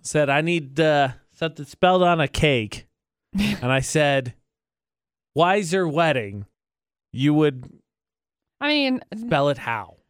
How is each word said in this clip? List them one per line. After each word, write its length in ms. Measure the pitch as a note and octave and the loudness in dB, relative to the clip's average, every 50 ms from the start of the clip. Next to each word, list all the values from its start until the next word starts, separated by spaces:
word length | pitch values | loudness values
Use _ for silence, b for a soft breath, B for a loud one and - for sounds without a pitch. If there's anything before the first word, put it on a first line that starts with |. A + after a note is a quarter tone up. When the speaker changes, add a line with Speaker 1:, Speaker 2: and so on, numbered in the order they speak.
Speaker 1:
said, 280 | _ - - D#3 D3 C#3 | _ -2 0 0 2 2
"I 100 | C#3 D3 | 2 0
need, 400 | D#3 E3 F3 E3+ C#3+ C3 C3+ D3+ | 0 0 -4 -4 -4 -6 -2 0
uh, 300 | D#3+ D#3 D3+ C#3+ C#3 C3 A#2+ - _ _ _ | 2 2 4 2 2 0 -2 -10 _ _ _
something 300 | _ E3 E3 E3 - C#3+ | _ -8 -8 -8 -10 -16
spelled 360 | - - _ - F3+ F#3 F#3 | -16 -4 _ 2 4 4 4
on 200 | F3+ F3 F3 E3 | 4 2 2 0
a 80 | D3 B2+ | -2 -2
cake," 560 | - - D#3+ D3+ C3+ A#2+ A2 G#2 - - - _ _ _ _ _ | 0 0 2 2 2 0 -2 -6 -10 -16 -18 _ _ _ _ _
Speaker 2:
<laughs> 260 | _ _ _ _ - | _ _ _ _ -4
Speaker 1:
and 280 | G3 G#3 G#3 G#3 F#3 - B2 | -2 -2 -2 -2 -2 -2 -2
I 120 | C3 C3+ | -2 -2
said, 540 | C3 - - D#3+ D3 C#3+ C#3 C#3 B2+ A#2+ - _ _ _ _ _ _ _ _ _ _ _ _ _ _ _ _ _ _ _ _ | -2 -2 0 0 0 2 0 -2 -4 -6 -16 _ _ _ _ _ _ _ _ _ _ _ _ _ _ _ _ _ _ _ _
"Wiser 500 | D3+ E3 F3 G3 G#3+ G3+ D#3+ F3 F#3+ F3+ | 0 2 2 2 0 0 0 0 0 0
Wedding," 600 | D#3+ C#3+ E3 E3+ D#3+ C#3+ B2+ G#2+ G2 G2+ G2+ G2+ _ _ _ _ _ _ _ _ _ _ _ _ _ | 0 0 2 2 2 0 0 -4 -6 -10 -12 -14 _ _ _ _ _ _ _ _ _ _ _ _ _
you 220 | - A#2+ C3+ D3 D3 | -4 0 2 2 4
would 360 | D3+ D#3 D3 C3+ B2+ B2 - - _ _ _ _ _ _ _ _ _ _ _ _ _ _ _ _ _ | 4 2 2 0 -4 -18 -20 -20 _ _ _ _ _ _ _ _ _ _ _ _ _ _ _ _ _
Speaker 2:
I 80 | C4+ D4 | -2 0
mean, 320 | D4+ D4 C#4 C4 B3+ B3 - _ - | 0 0 0 0 -2 -4 -6 _ -14
Speaker 1:
spell 320 | A3 A3+ A#3+ D#3+ C#3+ C#3+ C#3+ | -12 -4 -2 0 2 2 0
it 80 | C#3 | -2
how? 400 | B2 - A#2+ A#2 A2 F#2+ - - _ _ | -2 -6 -6 -6 -6 -8 -12 -20 _ _